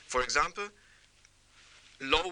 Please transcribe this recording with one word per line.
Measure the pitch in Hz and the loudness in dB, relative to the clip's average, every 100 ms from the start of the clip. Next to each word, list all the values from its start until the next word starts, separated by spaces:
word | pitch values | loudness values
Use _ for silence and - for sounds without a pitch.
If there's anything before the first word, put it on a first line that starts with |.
| - | -4
For | 127 | 0
example, | 123 131 160 180 202 - - - _ _ _ _ _ - - - - - | 2 2 0 -2 -10 -10 -20 -20 _ _ _ _ _ -20 -20 -20 -20 -10
low | 135 156 180 | 0 0 0